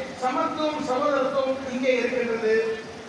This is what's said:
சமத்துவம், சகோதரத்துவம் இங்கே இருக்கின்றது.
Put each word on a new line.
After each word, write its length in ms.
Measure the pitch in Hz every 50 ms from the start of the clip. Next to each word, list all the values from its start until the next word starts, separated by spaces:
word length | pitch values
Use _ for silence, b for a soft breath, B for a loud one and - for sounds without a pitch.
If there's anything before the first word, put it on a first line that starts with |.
| - - - - 254
சமத்துவம், 640 | 254 285 320 320 - 294 311 311 302 302 247 247 254
சகோதரத்துவம் 680 | 311 294 294 285 277 262 247 - 269 269 262 262 262 - - 254 240
இங்கே 200 | 262 269 254 254 240
இருக்கின்றது. 540 | 240 247 254 240 233 233 220 220 220 220 220 226 226 - 220 - - - - - -